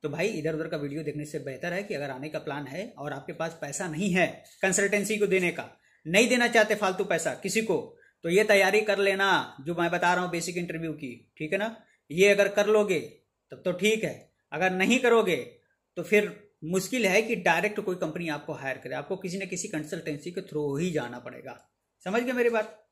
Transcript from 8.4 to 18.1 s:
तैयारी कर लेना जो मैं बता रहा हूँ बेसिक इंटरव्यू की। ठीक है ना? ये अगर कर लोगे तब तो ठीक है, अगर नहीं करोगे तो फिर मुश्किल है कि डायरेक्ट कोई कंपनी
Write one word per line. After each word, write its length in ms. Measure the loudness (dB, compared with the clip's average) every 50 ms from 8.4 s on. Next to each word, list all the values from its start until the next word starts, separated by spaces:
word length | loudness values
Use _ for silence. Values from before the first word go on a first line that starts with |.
| 6
तैयारी 380 | 6 6 6 6 6 4 4
कर 160 | 4 2 2 2
लेना 600 | 4 2 2 2 4 4 4 2 2 -2 -10 -12
जो 140 | -8 -6 -2
मैं 160 | 0 0 0
बता 220 | 2 2 2 2 2
रहा 100 | 2 0
हूँ 80 | -2
बेसिक 260 | -4 -4 -4 -4 -6 -6
इंटरव्यू 360 | -6 -6 -6 -6 -6 -6 -8
की। 400 | -8 -10 -12 -12 -12 -18 _ _ -10
ठीक 140 | -6 -4
है 80 | -2 -2
ना? 260 | -2 -4 -6 -10 _ _ _ _ _ _
ये 180 | 2 4 6 6
अगर 180 | 6 6 4 2
कर 200 | 4 0 2 4
लोगे 320 | 4 4 4 4 0 -2 -2 -6 -16 _ _ _ _ _ _ _
तब 100 | -20 -6 -4
तो 60 | -4
ठीक 320 | -4 2 2 2 2 2 0
है, 300 | -4 -6 -8 -16 _ _ _ _ _
अगर 200 | -6 0 0 0
नहीं 280 | 2 2 2 4 2 4
करोगे 360 | 4 6 6 6 4 4 0 -2 -2 -8 -14 _ _ _ _ _ _ _ _
तो 80 | -10 -4
फिर 480 | 2 4 4 4 2 -6 -12 -20 _ _ _ -8
मुश्किल 420 | -2 -2 -2 -2 0 -2 0 2
है 160 | 4 4 4
कि 140 | 2 2 -2
डायरेक्ट 440 | 0 2 2 2 4 2 -2 -2 -2
कोई 160 | -4 -4 -4
कंपनी 340 | -4 -4 -6